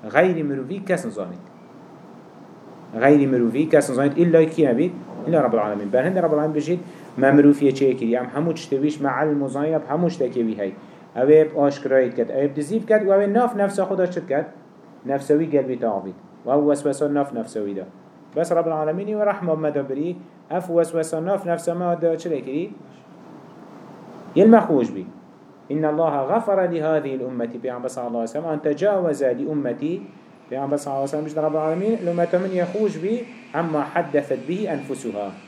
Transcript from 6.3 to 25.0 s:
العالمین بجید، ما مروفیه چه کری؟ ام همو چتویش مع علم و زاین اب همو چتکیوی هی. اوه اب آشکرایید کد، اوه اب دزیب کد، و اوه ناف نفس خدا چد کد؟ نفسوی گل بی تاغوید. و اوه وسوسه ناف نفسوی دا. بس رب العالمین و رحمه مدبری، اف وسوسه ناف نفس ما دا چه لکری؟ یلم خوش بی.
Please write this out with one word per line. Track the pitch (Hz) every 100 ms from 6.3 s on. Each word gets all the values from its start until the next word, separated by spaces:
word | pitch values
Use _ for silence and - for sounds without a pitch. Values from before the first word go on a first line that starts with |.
العالمین | 151 156
بجید، | 151 147 175 - - - -
ما | 135
مروفیه | 143 143 143 143
چه | 135 135
کری؟ | 117 117 120
ام | 123
همو | 135 165
چتویش | 160 - 135 147 147
مع | 143
علم | 127 151 143
و | 139
زاین | 135 151
اب | 160 -
همو | 156 175
چتکیوی | - 127 120 113 104
هی. | 98 - - - -
اوه | 117 131
اب | 156 156 156
آشکرایید | 143 139 131 131 123
کد، | 117 117
اوه | 131
اب | 143
دزیب | 139 147 220
کد، | 220 214 196
و |
اوه | 196
ناف | 202 220 240
نفس | 208 202 -
خدا | 190 190
چد | 180 175 151
کد؟ | 139 156 - - - - -
نفسوی | 127 139 135 151
گل | 165 143
بی | 131
تاغوید. | 120 113 98 95 90 - -
و | 120
اوه | 143 147
وسوسه | 143 147 139 147
ناف | 143 139
نفسوی | 120 113 110 101
دا. | 95 92 - - - -
بس | 147 170
رب | 170 165
العالمین | 156 156 170 208
و | 214
رحمه | 202 202 175
مدبری، | 156 151 147 131 135 165 175 - - -
اف | 170 175
وسوسه | 170 165 165 156 160
ناف | 170 196 190
نفس | 170 175
ما | 175 180
دا | 170 165
چه | 160 170
لکری؟ | 143 127 143 202 - - - - - - - - - - - - - - - -
یلم | 151 220 226
خوش | - 143 117
بی. | 98